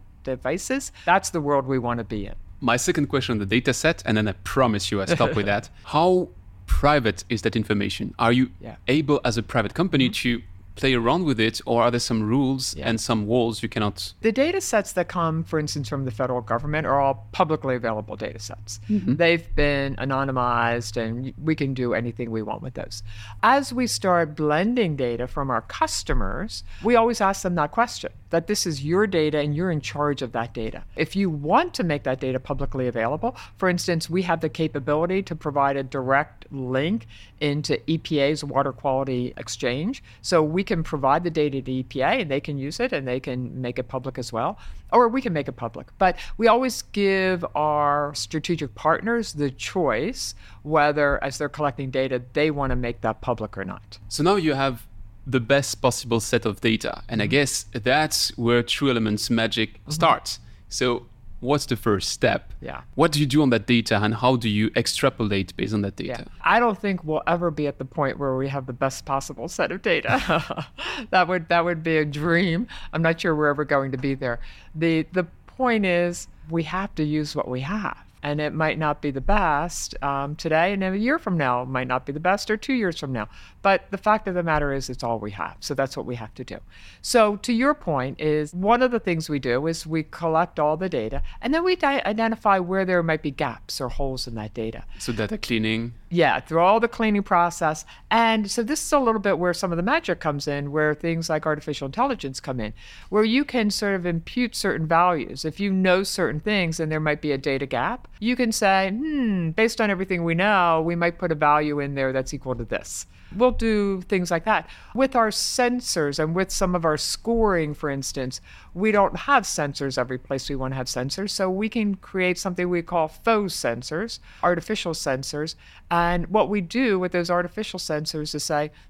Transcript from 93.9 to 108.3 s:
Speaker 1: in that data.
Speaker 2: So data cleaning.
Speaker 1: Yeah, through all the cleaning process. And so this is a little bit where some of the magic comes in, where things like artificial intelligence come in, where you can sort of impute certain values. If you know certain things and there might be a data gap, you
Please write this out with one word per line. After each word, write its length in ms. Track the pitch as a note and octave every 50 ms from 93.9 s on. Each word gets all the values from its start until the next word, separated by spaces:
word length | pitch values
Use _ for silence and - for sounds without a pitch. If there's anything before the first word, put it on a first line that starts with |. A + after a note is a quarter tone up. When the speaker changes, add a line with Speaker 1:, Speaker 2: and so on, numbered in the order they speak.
| - - C#3 C3+ C3 B2 -
Speaker 1:
in 80 | B2 A#2
that 180 | A2 G#2+ G#2+ -
data. 300 | A#2+ A2 A2+ A2+ - - - - -
Speaker 2:
So 140 | - - A#2
data 240 | A2 A2 G2+ A3 G3+
cleaning. 540 | - - A#2+ A2 A2 A2 A2 A2+ A#2 A#2+ A#2 - - -
Speaker 1:
Yeah, 320 | E3+ E3+ D#3 C3+ - B2+
through 180 | - - D#3 E3
all 200 | F3 F#3 G#3+ A3+
the 80 | A#3 A3+
cleaning 340 | - - A3+ A3 G#3 G3+ G3
process. 600 | - G3 E3+ F3 F3 E3 - F3 D3+ D#3+ - - - - - - -
And 400 | - A#3 A#3 A3+ A3 A3 G#3 G3
so 100 | - B3 A3+
this 200 | A3+ D#4 D#4+ -
is 60 | -
a 80 | D4+ C#4+
little 220 | C4 A3+ A3 G#3+
bit 180 | F#3+ G3+ F3+ D#3
where 140 | F3+ F3+ E3+
some 180 | - - F3+
of 60 | E3+
the 60 | E3 F3
magic 360 | G3+ - F3 - - E3+ -
comes 280 | - D#3 D3 C#3+ -
in, 240 | D3+ C#3+ C#3+ C#3+ C#3+
where 220 | C#3+ D#3 D3+ D3+ D3+
things 360 | D3+ - E3+ E3 E3 D#3+ -
like 160 | D#3+ D#3 -
artificial 400 | D#3 D3+ D3 - - C#3+ - C#3+
intelligence 540 | C3+ - A3 B3+ C#4+ B3 F3+ - C3+ C3 -
come 200 | - D3 B2+ B2
in, 140 | A2 G#2+ - - - - - - - -
where 140 | F#3+ G#3 A3
you 220 | A3 A#3 C4+ D4
can 240 | - - B3 G#3+ G#3+
sort 240 | G3 - G#3 G3+ G3
of 100 | F#3 F3
impute 500 | F3+ E3+ E3+ - - - B3 B3 A3+ -
certain 300 | - - G3 A#2+ - D#3+
values. 580 | D#3 E3 E3 F3 F3+ F3 D3 - - - C3+ -
If 140 | D#3+ - -
you 120 | G3+ G3+
know 320 | F#3+ F#3+ F#3 F#3 F3+ F#3+ G3
certain 360 | - - - F3 - D3+ D#3
things 380 | - G#3 G#3+ G3 F3 E3 D#3 -
and 120 | D#3+ D#3
there 80 | D#3 D#3
might 220 | D#3 D3+ D3 D3
be 100 | D#3 D3+
a 60 | C#3
data 280 | C3+ C#3 D3+ C3+ C3+ C#3
gap, 420 | C3+ C3+ A#2+ B2+ F3 A#3+ - - - - -
you 160 | G#3 A#3